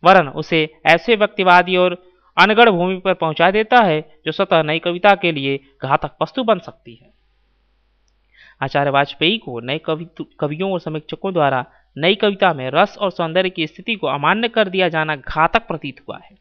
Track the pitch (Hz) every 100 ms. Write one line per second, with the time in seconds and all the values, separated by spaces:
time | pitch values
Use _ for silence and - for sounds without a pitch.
0 | 165 190 147 131 156 165 151 _ - 165
1 | - 220 208 - 185 180 180 180 180 175
2 | _ _ _ - 185 214 240 180 180 185
3 | 185 185 160 151 170 202 220 247 208 151
4 | 156 _ - 156 196 170 151 160 175 175
5 | 202 196 175 156 139 139 _ _ 131 147
6 | 147 _ 160 - 233 202 - - - 113
7 | _ _ _ _ _ _ _ _ _ _
8 | _ _ _ _ - _ 139 143 143 139
9 | 143 - 160 226 185 120 120 151 - 160
10 | 170 _ 156 _ 147 151 190 185 160 156
11 | - 156 190 180 143 131 131 _ _ -
12 | 160 202 214 196 190 147 127 143 208 -
13 | 202 175 165 165 185 180 156 - 190 214
14 | 151 139 147 196 233 226 202 190 185 160
15 | 156 151 - 156 165 226 - 165 147 131
16 | - - - _